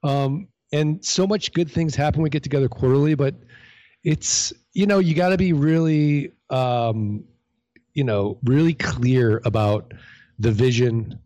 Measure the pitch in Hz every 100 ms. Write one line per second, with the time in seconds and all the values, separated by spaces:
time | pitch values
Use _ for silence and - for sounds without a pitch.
0 | 147 139 139 143 - _ _ 147 151 151
1 | - - 190 208 - 165 170 - 165 139
2 | 147 143 160 147 139 139 135 127 131 135
3 | 151 151 139 - - - - - _ _
4 | - 151 - - - - _ - 202 196
5 | 180 156 180 185 185 156 147 165 160 151
6 | 151 147 135 _ _ 131 127 120 117 110
7 | 104 104 - _ _ _ _ _ _ -
8 | 131 104 101 - 120 135 165 147 - -
9 | 123 127 120 113 120 110 104 107 - -
10 | - - _ - 110 104 127 117 123 113
11 | 107 -